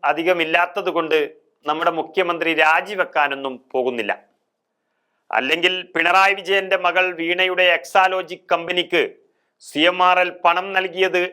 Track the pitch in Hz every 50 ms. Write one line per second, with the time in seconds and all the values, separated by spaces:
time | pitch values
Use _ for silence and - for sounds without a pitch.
0 | - 143 151 147 165 175 185 175 160 160 165 170 175 180 - 208 185 180 151 170
1 | 165 156 160 156 147 147 - - _ _ _ _ _ 147 151 156 165 175 170 160
2 | 156 160 - 190 185 170 170 165 160 165 160 151 156 156 160 175 185 190 208 185
3 | 175 - - 156 147 139 139 139 139 135 127 123 _ _ - 131 127 131 123 117
4 | 107 101 95 - _ _ _ _ _ _ _ _ _ _ _ _ _ _ _ _
5 | _ _ _ _ _ _ - 110 127 135 156 170 170 180 185 185 180 175 _ 165
6 | 165 175 180 190 190 196 202 196 185 175 196 196 190 185 190 185 180 175 170 185
7 | 185 185 180 160 165 170 175 180 185 185 180 175 185 180 175 170 175 - - 202
8 | 185 190 185 185 180 156 180 175 _ - 180 165 170 170 180 180 170 - 180 170
9 | 123 95 - _ _ _ _ _ _ _ _ _ - - - 143 156 269 180 180
10 | 180 180 180 180 180 180 175 175 - 175 170 180 185 196 196 190 190 185 165 185
11 | 185 185 180 185 175 185